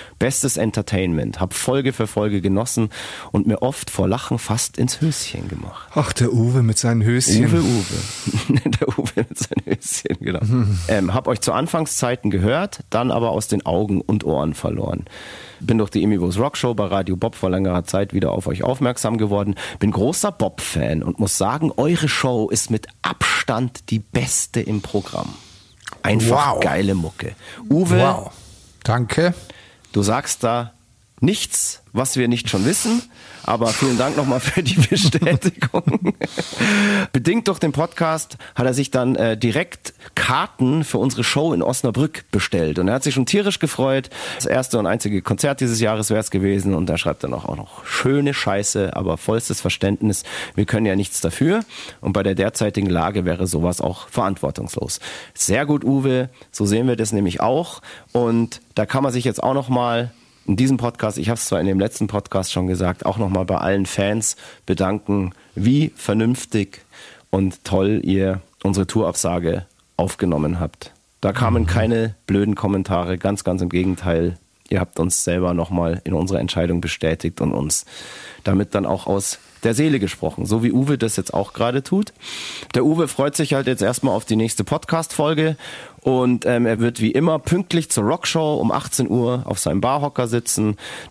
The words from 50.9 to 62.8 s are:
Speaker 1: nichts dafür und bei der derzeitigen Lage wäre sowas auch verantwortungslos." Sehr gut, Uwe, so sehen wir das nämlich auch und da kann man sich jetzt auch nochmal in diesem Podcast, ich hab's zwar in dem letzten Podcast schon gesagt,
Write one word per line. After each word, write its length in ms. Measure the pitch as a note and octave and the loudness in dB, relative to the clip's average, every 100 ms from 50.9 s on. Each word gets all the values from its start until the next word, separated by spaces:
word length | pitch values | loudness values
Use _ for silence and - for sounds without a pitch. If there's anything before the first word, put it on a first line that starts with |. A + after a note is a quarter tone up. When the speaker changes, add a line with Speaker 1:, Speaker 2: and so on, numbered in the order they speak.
| F#2+ | 0
Speaker 1:
nichts 240 | G2 - | -2 -2
dafür 400 | E2 - D3+ G#3+ G#3+ - - - | -4 0 2 2 -2 -12 -18 -6
und 120 | - | -2
bei 100 | G2 | 0
der 120 | G2 | 0
derzeitigen 540 | F#2+ G2+ - G#2 G2+ G2 | 0 0 0 -2 0 0
Lage 340 | E2+ E2 G2+ | 2 0 0
wäre 220 | F2+ F2 F#2 | -2 -2 -2
sowas 340 | E2 F2 F2+ | 0 0 0
auch 280 | - F2+ - | -4 -4 -6
verantwortungslos." 920 | - G2 F#2+ C#2 - - - - - - - - | -2 -2 -2 -4 -4 -8 -6 -6 -8 -10 -16 -14
Sehr 320 | - - A2+ D3 | -4 0 2 2
gut, 180 | D3 | 0
Uwe, 460 | B2 C#3 C3+ B2+ B2+ - - | 2 2 2 0 -2 -8 -12
so 160 | - G2+ | -2 2
sehen 220 | G#2+ B2+ | 2 2
wir 80 | A2+ | 0
das 160 | G#2+ | 0
nämlich 280 | G#2 F#2+ F2 | 0 0 0
auch 420 | A2 C#3+ F3 - - - - | 0 0 -4 -10 -18 -20 -4
und 480 | B2 A#2 A#2 A2+ - _ | 0 2 2 0 -6 _
da 120 | - G#2+ | -4 -2
kann 160 | C3+ | 0
man 100 | C3+ | 0
sich 120 | B2 | 0
jetzt 180 | A#2+ - | -2 0
auch 120 | B2+ | 0
nochmal 580 | C#3 B2 B2 A#2+ A#2 A#2+ - _ _ | 0 0 0 2 0 -2 -10 _ _
in 120 | - G2 | -2 2
diesem 200 | C3 C3 | 2 2
Podcast, 420 | A#2 - G#2+ E2 | 0 -2 -2 -2
ich 120 | F#2 | -2
hab's 160 | A#2 - | -2 -2
zwar 140 | F#2 | 0
in 60 | F#2+ | 2
dem 120 | F#2+ | 2
letzten 300 | G2+ - G#2+ | 0 -2 -4
Podcast 420 | G#2 - G2 F#2 | -4 -2 -2 -2
schon 160 | F#2+ F#2 | -2 0
gesagt, 400 | F#2 | 0